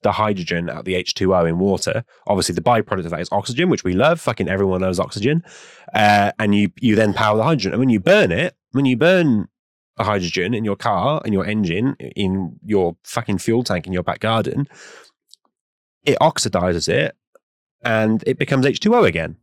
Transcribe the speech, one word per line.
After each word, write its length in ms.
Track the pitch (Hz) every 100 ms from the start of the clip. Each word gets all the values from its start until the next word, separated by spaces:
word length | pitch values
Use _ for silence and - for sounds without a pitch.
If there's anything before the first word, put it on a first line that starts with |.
the 100 | 104
hydrogen 560 | 98 107 95 82 87 85
out 80 | -
of 80 | 92
the 100 | 90
H 180 | 90
two 220 | - 95 92
O 100 | 82
in 140 | 85
water. 460 | 98 90 - 120 - _ -
Obviously, 280 | 101 85 87
the 60 |
byproduct 440 | 123 117 - 95 82
of 60 |
that 80 | 82
is 100 | 90
oxygen, 380 | 101 - 120 180
which 140 | -
we 100 | 92
love. 280 | 90 147 170
Fucking 260 | - 113 82
everyone 340 | 95 98 92
loves 180 | 92 90
oxygen. 440 | 85 104 113 165 - - - - -
Uh, 380 | 110 104 104 101 -
and 160 | 107 101
you, 160 | 101 -
you 160 | 123 107
then 180 | 107
power 220 | - 110 107
the 80 |
hydrogen. 300 | 123 151 95
And 60 | -
when 100 | 254
you 100 | 107
burn 320 | - 208 131
it, 240 | 87 175 - _
when 140 | 131 135
you 100 | 120
burn 520 | 165 185 160 107 - _ _ _ _ -
the 80 | 104
hydrogen 480 | 104 87 90 90
in 100 | 117
your 140 | 107 101
car, 440 | 120 95 120 202 -
in 80 |
your 120 | 98 95
engine, 500 | 107 92 87 127 - 65 -
in 420 | 95 95 87 -
your 320 | - 101 87 85
fucking 360 | - - 113 98
fuel 240 | - 113
tank, 220 | 120 90 87
in 80 |
your 100 | 90
back 180 | 85 -
garden, 460 | 107 113 87 - 139 - - - - _ _ _ _ _ _ _ _ _
it 140 | - -
oxidizes 680 | 160 - 110 92 90 85 -
it 280 | 117 - - _ _ _ _ _ _
and 400 | 120 110 110 110 -
it 120 | -
becomes 280 | 139 135 139
H 140 | -
two 160 | 208 240
O 80 |
again. 320 | 131 82 80 82